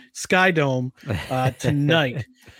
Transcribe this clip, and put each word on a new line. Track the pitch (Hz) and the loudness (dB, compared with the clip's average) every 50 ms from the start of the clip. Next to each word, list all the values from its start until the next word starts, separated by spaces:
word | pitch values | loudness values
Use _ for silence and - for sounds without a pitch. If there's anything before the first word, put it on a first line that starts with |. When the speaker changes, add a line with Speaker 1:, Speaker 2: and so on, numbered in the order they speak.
| - _ - | -12 _ -16
Speaker 1:
Sky | - - - 196 185 190 190 | -14 -4 0 2 2 4 2
Dome, | 170 160 143 135 131 127 127 127 - _ - 139 107 76 - - | 2 2 0 0 0 -2 -4 -6 -10 _ -6 -6 -6 -4 -4 -4
uh, | 135 127 127 131 | -2 -2 0 -2
Speaker 2:
<laughs> | - - | -2 -2
Speaker 1:
tonight. | - 127 147 143 143 147 165 165 143 127 113 135 110 - _ _ _ - - | -2 -2 0 2 2 2 4 2 2 0 -2 -6 -8 -10 _ _ _ -20 -20